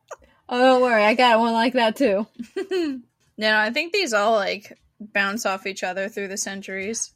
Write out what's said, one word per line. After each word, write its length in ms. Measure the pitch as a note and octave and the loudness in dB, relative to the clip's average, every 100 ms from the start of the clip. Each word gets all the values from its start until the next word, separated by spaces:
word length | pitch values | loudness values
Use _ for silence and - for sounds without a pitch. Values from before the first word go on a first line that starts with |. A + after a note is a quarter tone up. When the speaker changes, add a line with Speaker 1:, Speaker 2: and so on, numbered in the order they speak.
| _ - _ _ - | _ -20 _ _ -8
Speaker 1:
Oh, 100 | B3 | 2
don't 220 | C4 B3+ | 4 4
worry, 200 | B3+ A3 | 4 4
I 120 | G#3 | 4
got 260 | B3 B3 A3 | 4 4 4
one 120 | A#3 | 4
like 200 | A3+ A#3 | 2 0
that 240 | B3 A3+ A3+ | 2 0 2
too. 320 | C4 G3 A3 - A#3+ | 0 0 -4 -12 -12
Speaker 2:
<laughs> 480 | - F#4+ F#4 D#4 C4 - _ _ - | -10 -4 -4 -4 -6 -14 _ _ -4
No, 200 | G#3+ G#3+ | 0 2
I 100 | G#3+ | 0
think 220 | C4+ E4 | -2 -2
these 220 | G4+ D#4+ | -2 0
all, 180 | G#3 G#3 | 2 2
like, 460 | A3 F#3 F#3+ - - _ _ | 2 0 -4 -10 -20 _ _
bounce 460 | G#3+ G3+ G3 G#3+ | -6 -2 -2 -2
off 220 | G3+ F#3+ G3 | -4 -4 -6
each 180 | G3 | -6
other 240 | F#3+ F3+ G3 | -6 -6 -8
through 200 | G#3 G3 | -8 -8
the 100 | G3 | -8
centuries. 760 | G3+ G3 G3 F#3+ F#3+ A3+ - | -8 -10 -10 -10 -8 -8 -10